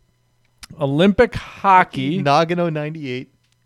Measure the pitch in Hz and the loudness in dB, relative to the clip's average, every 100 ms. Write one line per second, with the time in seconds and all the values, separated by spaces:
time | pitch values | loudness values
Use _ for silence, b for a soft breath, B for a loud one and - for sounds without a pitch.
0 | _ _ _ _ _ _ - - 139 147 | _ _ _ _ _ _ -18 -6 -2 2
1 | 202 196 240 - - - 196 185 170 139 | 2 4 0 -2 -16 -4 2 4 2 -2
2 | 135 156 139 147 165 175 175 156 151 160 | -6 -2 0 2 0 -2 -4 -4 -8 -10
3 | 139 127 131 _ _ _ | -10 -10 -12 _ _ _